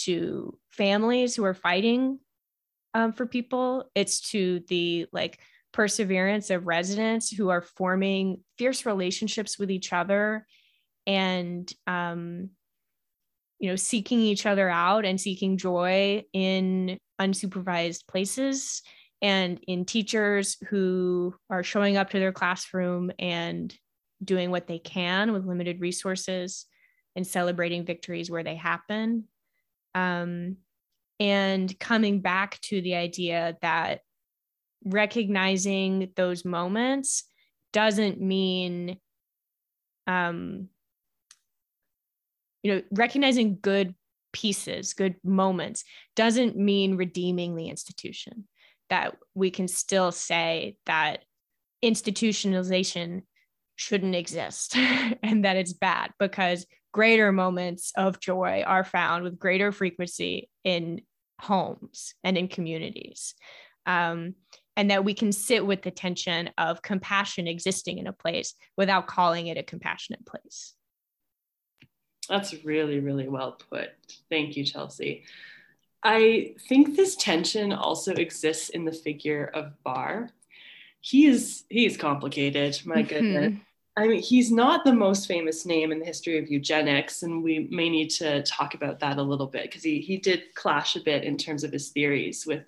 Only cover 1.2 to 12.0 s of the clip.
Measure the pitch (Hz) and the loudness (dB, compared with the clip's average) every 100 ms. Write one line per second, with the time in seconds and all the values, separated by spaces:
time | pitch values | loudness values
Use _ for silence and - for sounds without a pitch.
1.2 | 247 240 196 185 175 180 226 240 262 269 | 0 0 -2 0 0 2 2 2 0 -2
2.2 | _ _ _ _ _ _ _ 226 226 226 | _ _ _ _ _ _ _ 0 0 0
3.2 | 247 247 240 254 254 254 - 202 196 - | -4 -4 -2 -2 0 -2 -2 -2 0 -2
4.2 | - 214 185 180 175 180 175 170 - 170 | -2 -2 0 -2 -2 -2 0 -2 -4 -4
5.2 | - - - _ _ - 208 - 196 185 | -6 -8 -20 _ _ 0 0 2 0 2
6.2 | 190 214 202 180 175 170 185 202 220 226 | 2 0 0 -2 0 0 0 -2 0 0
7.2 | 226 208 190 175 175 - 185 190 190 190 | -2 -2 0 0 -2 -4 0 2 2 2
8.2 | 190 180 _ - 247 254 247 196 180 - | -2 -4 _ -2 -2 0 -2 -2 -2 -2
9.2 | 214 - 208 - 196 185 - 180 175 202 | -4 -4 -6 -6 -4 -4 -2 -2 0 0
10.2 | 214 214 - _ _ _ _ _ - 196 | 0 -2 -8 _ _ _ _ _ -2 0
11.2 | 190 185 175 175 180 - - 180 | 2 -2 -4 -8 -10 -10 -6 -4